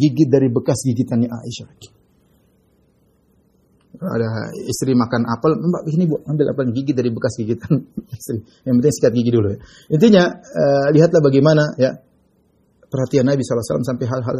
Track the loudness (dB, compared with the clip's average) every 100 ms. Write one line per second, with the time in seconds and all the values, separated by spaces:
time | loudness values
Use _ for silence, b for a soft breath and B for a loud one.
0 | 0 2 2 4 2 0 -2 -2 -2 -2
1 | -2 -2 -2 -4 -12 -14 -18 _ -20 _
2 | _ _ _ _ _ _ _ _ _ _
3 | _ _ _ _ _ _ _ _ _ -12
4 | -6 -4 -4 -4 -8 -10 -8 -6 0 0
5 | 2 -2 -2 -2 0 0 -2 -4 -2 0
6 | 0 -2 -4 -2 0 0 -2 -2 -2 -2
7 | -2 -2 -6 -6 -6 -6 -2 -2 -2 -14
8 | -14 -16 -10 -10 -10 b 0 2 2 2
9 | 0 2 0 2 0 -4 b b b 4
10 | 6 6 4 -2 -10 -2 0 2 2 4
11 | 6 4 4 4 4 4 0 0 -2 -2
12 | _ _ _ _ _ _ _ _ _ -6
13 | 0 2 2 0 -2 -4 -2 -4 -4 -6
14 | -4 -4 -4 -6